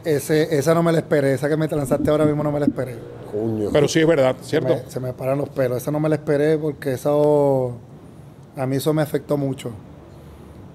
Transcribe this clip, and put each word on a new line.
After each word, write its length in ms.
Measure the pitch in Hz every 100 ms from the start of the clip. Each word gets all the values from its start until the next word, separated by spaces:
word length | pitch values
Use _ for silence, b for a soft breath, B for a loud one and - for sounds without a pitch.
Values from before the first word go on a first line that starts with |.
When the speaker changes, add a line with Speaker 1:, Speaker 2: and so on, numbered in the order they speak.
Speaker 1:
ese, 540 | 170 143 - 156 160 147
esa 160 | 147
no 80 | 165
me 80 | 170
la 60 | 160
esperé. 360 | 151 151 135
Esa 140 | 131 147
que 80 | 156
me 120 | 156
lanzaste 420 | 151 135 147 151
ahora 140 | 151
mismo 180 | 151 147
no 80 | 151
me 100 | 147
la 60 | 139
esperé. 280 | - 123 113 - - -
Speaker 2:
Coño. 380 | 104 113 110 101
Speaker 3:
Pero 160 | 151 139
sí 120 | 160
es 60 | 160
verdad, 280 | 156 131 127
Speaker 1:
Se 80 | -
Speaker 3:
¿cierto? 280 | 143 - -
Speaker 1:
me, 60 | -
se 100 | 123
me 120 | 127
paran 260 | 123 131 139
los 100 | 139
pelos. 280 | 143 123 123
Esa 80 | 147
no 100 | 151
me 80 | 156
la 60 | 151
esperé 400 | 151 143 151 156
porque 340 | 156 135 139
eso, 840 | 127 147 147 147 147 143 135 127 117 - - - - - - - 143
a 100 | 131
mí 100 | 135
eso 160 | 151
me 80 | 156
afectó 340 | 147 147 - 143
mucho. 340 | 139 131 120 101 - - - B B B B - -